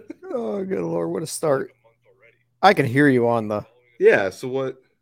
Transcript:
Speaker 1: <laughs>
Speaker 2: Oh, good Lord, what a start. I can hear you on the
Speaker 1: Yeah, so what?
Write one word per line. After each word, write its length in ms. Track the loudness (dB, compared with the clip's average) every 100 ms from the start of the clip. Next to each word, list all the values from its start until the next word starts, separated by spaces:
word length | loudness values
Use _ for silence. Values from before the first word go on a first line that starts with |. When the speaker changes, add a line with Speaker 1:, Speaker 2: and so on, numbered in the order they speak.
| -2 -20
Speaker 1:
<laughs> 140 | -12
Speaker 2:
Oh, 320 | -10 -8 -8 -8
good 140 | -8
Lord, 300 | -6 -6 -6
what 120 | -8
a 40 | -8
start. 440 | -6 -2 -2 -4 _ _ _ _ _ _ _ _ _
I 120 | 4
can 120 | 4 2
hear 220 | 4 4
you 180 | 4 2
on 200 | 0 -2
the 180 | -6 -8 _ _ _
Speaker 1:
Yeah, 300 | 4 4 0
so 180 | -6 -8
what? 340 | -6 -6 -10 _ _